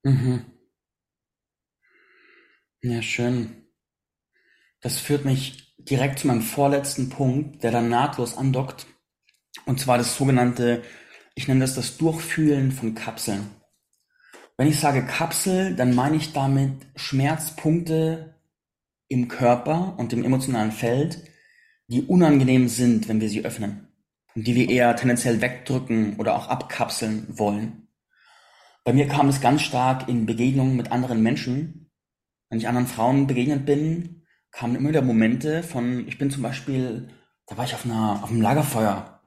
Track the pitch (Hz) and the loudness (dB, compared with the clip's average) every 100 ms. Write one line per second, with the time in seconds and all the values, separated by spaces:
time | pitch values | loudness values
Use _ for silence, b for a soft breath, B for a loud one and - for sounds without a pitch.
0 | 139 135 127 123 - _ _ _ _ _ | 2 2 2 -2 -6 _ _ _ _ _
1 | _ _ _ _ _ _ _ _ b b | _ _ _ _ _ _ _ _ b b
2 | b b b b b b b _ 123 117 | b b b b b b b _ -4 -4
3 | 113 - 120 123 107 - _ _ _ _ | -4 -2 -2 -2 -4 -12 _ _ _ _
4 | _ _ _ _ _ _ _ _ 123 - | _ _ _ _ _ _ _ _ -8 -8
5 | - 143 139 131 - - _ _ - 131 | -2 -2 0 -2 -4 -14 _ _ -2 0
6 | 139 135 147 117 110 - 143 139 139 - | 0 0 0 0 -2 0 2 2 -2 -6
7 | 127 - 135 135 151 - 117 117 117 120 | -6 0 0 0 -4 -4 -2 0 0 2
8 | 143 - 120 - 135 127 131 - - _ | 0 -2 -6 -2 0 0 -4 -12 -20 _
9 | _ _ _ _ _ - - 123 131 123 | _ _ _ _ _ -12 -6 -4 2 2
10 | 120 - 135 127 123 120 120 117 B B | 2 0 2 4 2 2 0 0 B B
11 | B B B - - 131 131 - 117 - | B B B -10 0 2 2 -2 -6 -2
12 | 160 160 - - 151 139 131 131 113 110 | -2 -2 -6 0 2 2 0 -2 -6 -6
13 | - - - 101 101 - _ _ _ _ | -10 -8 -6 -6 -8 -14 _ _ _ _
14 | _ B B B B - 143 156 151 135 | _ B B B B 0 2 4 2 2
15 | - - 165 - 190 185 190 180 127 123 | -2 -4 -4 -2 0 0 0 0 2 4
16 | 135 156 - 143 135 135 139 135 - - | 2 0 -2 -2 2 2 2 -2 -14 -14
17 | - 135 139 160 - - 156 170 165 160 | -4 0 0 0 -6 -4 0 0 0 0
18 | 160 160 160 _ _ _ _ _ _ _ | 0 -2 -10 _ _ _ _ _ _ _
19 | _ 131 120 - 123 123 - 165 185 - | _ -2 -2 0 2 2 2 -2 -2 -6
20 | 113 117 123 131 131 120 107 - 117 127 | -4 -2 0 0 0 -2 -2 -2 0 0
21 | 160 - b b b b b b _ 123 | 0 -6 b b b b b b _ -4
22 | - 180 165 143 131 131 123 117 123 110 | 4 6 8 6 6 4 4 2 4 4
23 | 110 110 110 104 - - 101 101 - _ | 2 0 0 -2 -6 -6 -8 -8 -18 _
24 | _ _ _ 113 113 120 120 123 120 117 | _ _ _ -6 0 2 4 4 4 4
25 | 127 120 127 113 123 - - 127 127 113 | 2 2 0 0 -2 -4 -4 -4 -2 0
26 | 107 104 107 104 - 117 - - 117 - | 0 -2 -2 -2 -4 -6 -6 -6 -4 -4
27 | 113 107 107 98 104 104 110 - _ _ | -4 -4 -8 -2 -2 0 -6 -10 _ _
28 | _ b b b b b b b - 131 | _ b b b b b b b 2 4
29 | 143 139 139 135 - 147 - 127 127 131 | 4 4 2 4 2 2 0 0 0 0
30 | - 120 110 113 123 135 131 127 117 123 | -2 -2 0 0 2 2 2 0 0 -2
31 | 127 113 110 - 127 131 165 - - _ | 0 2 2 2 -2 -4 -6 -12 -20 _
32 | _ _ _ _ _ 113 113 123 127 - | _ _ _ _ _ -4 -2 -2 -2 0
33 | 117 139 139 123 131 143 139 143 156 170 | 2 2 2 0 0 0 0 0 0 -4
34 | 175 - b b b - 120 120 139 156 | -6 -14 b b b -8 -4 -2 2 2
35 | 127 113 110 123 151 160 170 127 120 123 | 2 2 2 0 -2 -4 -4 -6 -4 -4
36 | - - 139 139 117 131 - 131 127 113 | -8 -4 -4 -4 -6 -8 -4 -4 -4 -6
37 | - B B B - 107 123 - 123 110 | -12 B B B -16 -8 -6 -6 -4 -2
38 | 110 101 - 117 107 147 139 117 107 95 | 0 -2 -2 0 2 2 0 0 0 0
39 | - - | -8 -20